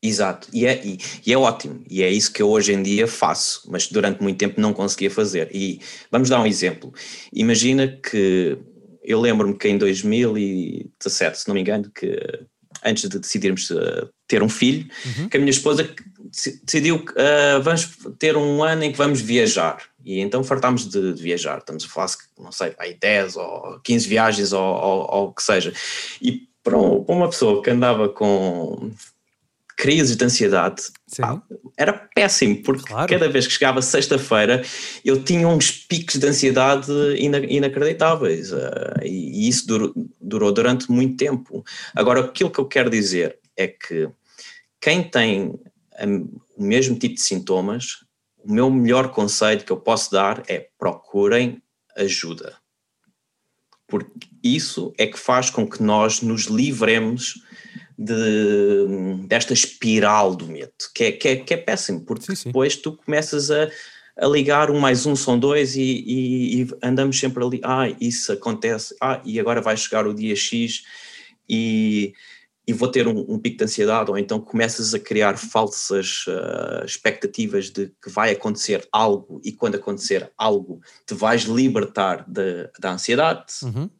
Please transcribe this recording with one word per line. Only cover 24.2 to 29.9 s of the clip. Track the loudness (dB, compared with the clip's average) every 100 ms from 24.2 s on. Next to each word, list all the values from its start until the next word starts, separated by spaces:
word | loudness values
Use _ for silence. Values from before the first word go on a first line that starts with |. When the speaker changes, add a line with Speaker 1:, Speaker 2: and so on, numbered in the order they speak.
| 4 2 0
Speaker 1:
ou, | 0
ou, | 0 0 2 0 0
ou | 0 -2
o |
que | -2
seja. | 0 2 0 -6 -10 -8 -10 -4
E | -2 -2 -10 _
para | 0 4
um, | 4 2
para | 2
uma | 0 2
pessoa | 2 2 2
que | 2
andava | 2 2 2 0
com | 0 2 2 2 -2 -6 -6 -10 -12 -20 _ _ _ _ _ _ -2
crises | 2